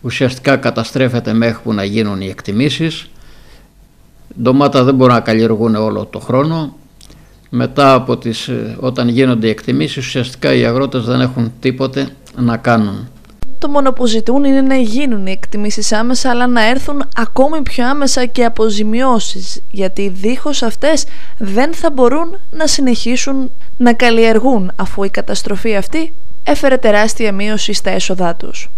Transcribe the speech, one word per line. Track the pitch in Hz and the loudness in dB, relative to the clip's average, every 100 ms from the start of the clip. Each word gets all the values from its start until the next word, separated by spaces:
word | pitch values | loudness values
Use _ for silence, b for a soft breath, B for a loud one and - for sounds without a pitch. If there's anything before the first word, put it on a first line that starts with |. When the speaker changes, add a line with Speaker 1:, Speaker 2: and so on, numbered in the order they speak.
Speaker 1:
ουσιαστικά | 123 - 127 - 139 135 | -8 -4 -4 -2 -2 0
καταστρέφεται | 123 113 113 131 127 120 113 | -2 -4 -6 -2 -2 -2 -2
μέχρι | 113 117 110 | -2 -2 -4
που | 113 | -6
να | 104 | -4
γίνουν | 101 104 104 98 | -4 -4 -4 -6
οι | 95 | -10
εκτιμήσεις. | 104 - 104 143 127 160 - - b b b b b b _ _ _ _ _ - - | -12 -8 -4 -4 -4 -6 -8 -18 b b b b b b _ _ _ _ _ -20 -4
Ντομάτα | 120 135 143 139 | 0 2 2 2
δεν | 127 | 0
μπορούν | 131 127 | 2 2
να | 117 | 2
καλλιεργούν | 113 110 113 107 113 | 0 0 0 0 -2
όλο | 107 110 104 | -2 -4 -6
το | 104 104 | -10 -12
χρόνο. | - 123 151 165 147 - - - b b b b b | -4 -2 -2 -4 -8 -12 -20 -20 b b b b b
Μετά | 123 123 139 135 | -6 -4 2 2
από | 131 123 117 | 2 0 -6
τις, | 117 110 - | -6 -8 -8
ε, | 120 113 113 | -8 -8 -8
όταν | 127 127 120 | -8 -4 -2
γίνονται | 117 131 117 110 | 0 0 0 -2
οι | |
εκτιμήσεις, | 104 - 135 151 - | -4 -4 -4 -4 -8
ουσιαστικά | 123 135 120 - 147 | -8 -8 -8 -6 -2
οι | 127 | 0
αγρότες | 117 123 135 131 | 0 -2 -4 -4
δεν | 113 127 | -4 -2
έχουν | 127 123 113 - | -2 -4 -6 -4
τίποτε | 131 127 135 135 135 - - | -6 -4 -6 -6 -10 -12 -20
να | - 120 113 | -6 -4 -2
κάνουν. | 123 117 104 101 120 - - - - - | 0 0 -2 -8 -14 -20 -20 -4 -2 0
Speaker 2:
Το | 294 | 2
μόνο | 285 269 | 2 2
που | 254 | 2
ζητούν | 247 220 214 262 | 2 2 2 2
είναι | 277 269 | 2 2
να | 269 | 2
γίνουν | 262 226 233 285 214 190 | 2 2 0 0 0 0
οι | |
εκτιμήσεις | 190 - 208 208 202 - | 0 0 0 0 -2 0
άμεσα, | 214 240 254 262 | 0 2 0 0
αλλά | 240 247 | 2 2
να | 247 | 2
έρθουν | 220 262 - 285 262 | 2 2 0 0 0
ακόμη | - 226 - 277 320 | 0 0 2 2 0
πιο | 247 - 247 | 0 0 0
άμεσα | 294 277 - | 0 0 2
και | 247 254 | 0 2
αποζημιώσεις, | 233 233 220 202 214 226 262 233 - 196 185 - - | 2 2 2 2 0 2 2 2 0 0 0 0 0
γιατί | 202 190 185 202 | 0 0 0 0
δίχως | 185 202 254 302 294 | 0 0 0 0 0
αυτές | 233 - 285 311 - B B B | 0 2 2 2 0 B B B
δεν | 202 202 294 | 0 2 0
θα | 330 330 | 0 0
μπορούν | 277 240 294 330 - - | 2 2 2 0 0 0
να | 311 311 | 0 0
συνεχίσουν | - 262 226 233 247 277 269 254 - b - | 2 2 2 2 0 0 0 0 0 b 2
να | 240 | 2
καλλιεργούν, | 226 247 226 226 220 254 233 185 | 4 2 4 4 4 2 2 0
αφού | - 185 - | 0 0 0
η | 196 | 0
καταστροφή | 208 190 202 - 202 233 | 0 0 0 0 0 0
αυτή | 202 185 320 320 - - - | 0 0 0 0 0 0 0
έφερε | - 285 277 254 | 2 2 4 4
τεράστια | 226 208 214 - 220 | 4 4 2 0 0
μείωση | 196 208 214 - | 0 0 0 0
στα | 202 190 | 0 0
έσοδά | 190 - 185 175 | 0 0 0 0
τους. | 170 - - - | 0 0 0 0